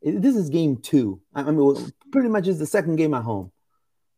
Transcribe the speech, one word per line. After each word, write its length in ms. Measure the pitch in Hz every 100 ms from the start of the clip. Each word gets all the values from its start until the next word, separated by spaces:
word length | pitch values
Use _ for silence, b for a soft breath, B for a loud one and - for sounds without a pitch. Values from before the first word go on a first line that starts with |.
| -
i-, 140 | 196
this 160 | 226 240
is 140 | 160
game 280 | 156 160 127
two. 440 | - 151 113 92 _
I, 80 | -
I 40 | 139
mean, 100 | 156
well, 320 | 139 139 - - _
pretty 180 | 277 240
much 180 | 214 180
is 120 | 175
the 80 | 151
second 300 | 208 170 160
game 180 | 156 135
at 80 |
home, 280 | 117 104 90 _ _ _ _ _ _